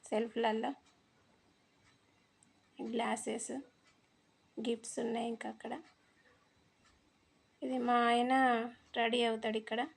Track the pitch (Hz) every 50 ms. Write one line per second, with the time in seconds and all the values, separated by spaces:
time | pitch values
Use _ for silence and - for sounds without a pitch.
0 | _ - - 214 233 233 214 233 226 226 214 220 233 254 277 - _ - _ _
1 | _ _ _ _ _ _ _ _ _ _ _ _ _ _ _ _ _ _ _ _
2 | _ _ _ _ _ _ _ _ - _ _ _ _ _ _ - - 226 226 233
3 | 233 220 220 220 - - 220 233 - - 233 269 277 - _ _ _ _ _ _
4 | _ _ _ _ _ _ _ _ _ _ _ - 220 247 233 226 - - - -
5 | 233 233 226 233 233 233 233 226 - 226 220 - - 233 247 302 339 - _ _
6 | _ _ _ _ _ _ _ _ _ _ _ _ _ _ _ _ _ _ _ _
7 | _ _ _ _ _ _ _ _ _ _ _ _ - 262 254 254 240 240 240 240
8 | 240 233 233 240 240 247 262 262 262 254 240 226 226 240 - - _ _ - 240
9 | 233 226 226 240 233 233 226 220 226 220 220 220 220 - 220 220 254 320 -